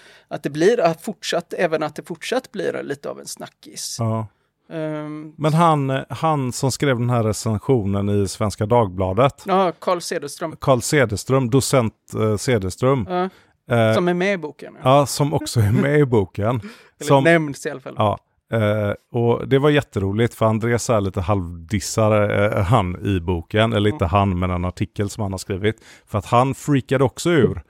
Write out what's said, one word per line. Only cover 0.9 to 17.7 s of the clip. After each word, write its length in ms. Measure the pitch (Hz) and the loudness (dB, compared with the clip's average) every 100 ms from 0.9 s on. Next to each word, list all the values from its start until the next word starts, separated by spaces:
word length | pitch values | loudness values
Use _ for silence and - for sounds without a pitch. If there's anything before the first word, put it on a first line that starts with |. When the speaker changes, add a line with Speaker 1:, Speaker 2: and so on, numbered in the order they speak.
| 165 | 0
Speaker 1:
fortsatt, 520 | - - - 165 - - | -8 -10 -6 -6 -6 -4
även 260 | 175 156 | -2 -2
att 120 | 151 151 | -4 -8
det 80 | - | -12
fortsatt 440 | 170 - 254 - | -12 -4 -4 -4
blir 320 | 196 170 127 | -6 -4 -4
lite 260 | 139 143 - | -8 -8 -10
av 100 | 131 | -12
en 80 | 143 | -14
snackis. 680 | - - _ - - - - | -14 -16 _ -20 -14 -10 -4
Speaker 2:
Ja. 280 | 117 110 110 _ _ _ - | -4 -4 -6 _ _ _ -14
Speaker 1:
Ehm. 600 | 165 156 151 151 151 156 - | -8 -8 -8 -10 -12 -14 -4
Speaker 2:
Men 160 | 156 | 0
han, 500 | 160 170 151 135 135 - | 4 4 2 0 -2 -6
han 420 | 120 160 147 127 | -4 -2 0 -2
som 200 | - 135 | -2 -4
skrev 260 | - 143 120 | 0 0 0
den 100 | 120 | 0
här 140 | 120 | 0
recensionen 840 | 110 104 117 104 - 131 98 98 101 | 0 -2 -2 -2 0 0 0 -2 0
i 180 | 101 98 | 0 -2
Svenska 380 | - 107 - 104 | -2 -4 -2 0
Dagbladet. 800 | 120 101 90 92 95 135 - - | 2 2 -2 -2 2 0 0 -2
Speaker 1:
Ja, 240 | 185 185 - | 0 0 -2
Carl 220 | - 175 | -2 -2
Cederström. 540 | - 170 143 - 165 - | -2 -6 -8 -8 -10 -2
Speaker 2:
Carl 200 | - 127 | 2 2
Cederström, 680 | - 151 113 98 - 135 120 | 2 2 2 0 0 0 4
docent, 440 | 135 - 139 113 - - 110 | 2 4 2 2 -4 -8 -2
eh, 220 | 110 104 | 0 0
Cederström. 680 | - 113 92 - 127 139 101 | 0 0 -2 -2 0 0 0
Speaker 1:
Ja. 200 | 180 185 - _ _ - 117 | -2 -4 -8 _ _ -2 2
Speaker 2:
Eh, 180 | 110 | 4
Speaker 1:
Som 140 | 110 175 | 2 0
är 60 | |
med 200 | 175 190 | 0 -2
i 40 | 190 | -2
boken, 360 | 151 - - - | -8 -14 -20 -2
ja. 140 | 135 139 | 4 4
Speaker 2:
ja, 60 | 139 | 2
som 280 | - 147 | 0 -2
också 260 | 156 302 120 | -2 -2 0
är 120 | 101 | 2
med 280 | 113 143 147 | 2 2 2
i 60 | 139 | 4
boken. 500 | 117 95 - 104 127 | 2 0 -2 -4 -4
Speaker 1:
<laughs> 440 | 208 - _ _ | -8 -18 _ _
Eller 80 | 147 | 2
Speaker 2:
Som 160 | 139 | 4
Speaker 1:
nämns 420 | 156 165 151 139 | 6 4 2 -6
i 40 | 151 | -10